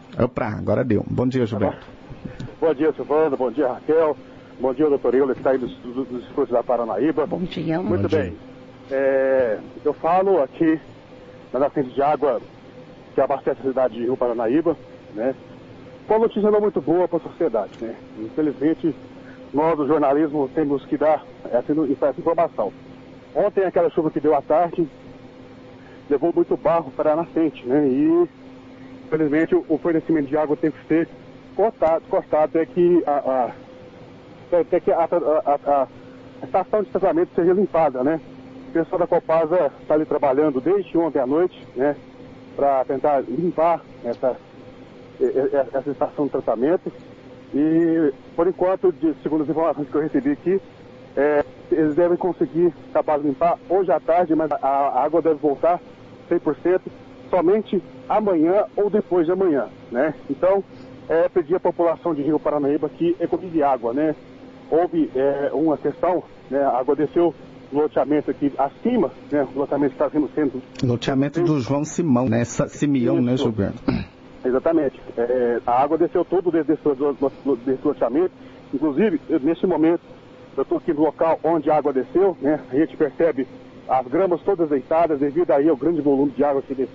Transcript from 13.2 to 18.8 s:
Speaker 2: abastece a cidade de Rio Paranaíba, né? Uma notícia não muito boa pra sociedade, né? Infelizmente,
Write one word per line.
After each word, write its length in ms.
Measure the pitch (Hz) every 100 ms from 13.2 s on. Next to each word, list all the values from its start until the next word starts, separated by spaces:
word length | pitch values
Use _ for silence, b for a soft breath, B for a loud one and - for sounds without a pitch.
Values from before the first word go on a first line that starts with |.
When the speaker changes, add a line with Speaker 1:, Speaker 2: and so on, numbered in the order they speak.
Speaker 2:
abastece 380 | 135 135 - 135
a 80 | 135
cidade 260 | 127 127 113
de 60 |
Rio 120 | 120 131
Paranaíba, 580 | 123 175 117 147 165 - - - -
né? 220 | 104 127 - - - - - - - -
Uma 120 | 220
notícia 300 | 220 214 208
não 120 | 208
muito 180 | 208 190
boa 260 | 143 175 175
pra 120 | 165
sociedade, 520 | 147 - 160 113 95 -
né? 120 | 113 110 - -
Infelizmente, 760 | - - 151 120 151 160